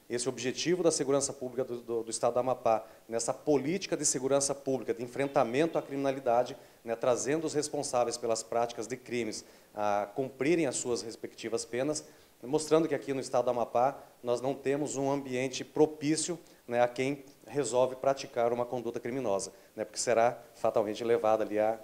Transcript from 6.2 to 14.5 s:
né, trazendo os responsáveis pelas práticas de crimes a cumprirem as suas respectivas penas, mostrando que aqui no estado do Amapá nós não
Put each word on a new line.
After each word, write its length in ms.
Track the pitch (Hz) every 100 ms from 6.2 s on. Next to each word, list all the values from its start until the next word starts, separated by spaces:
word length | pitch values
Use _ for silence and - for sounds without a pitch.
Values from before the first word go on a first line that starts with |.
| 123 117 123 135 - -
né, 140 | 117 117
trazendo 480 | 131 117 110 156 160
os 80 |
responsáveis 640 | 139 143 147 131 123 120 117
pelas 260 | 117 113
práticas 440 | - 117 120 - 110
de 100 | 123
crimes 480 | - 120 110 98 - - -
a 360 | 107 104 101 101 -
cumprirem 500 | 131 - 135 170 143
as 100 | 117
suas 260 | 127 117
respectivas 600 | 113 107 113 - 113 113
penas, 400 | - 120 139 151 - - - _
mostrando 440 | 120 147 151 156 160
que 60 |
aqui 200 | 143 -
no 80 | 135
estado 240 | 123 127 127
do 60 |
Amapá 460 | 120 113 120 131 - - -
nós 200 | 120 120
não 120 | 127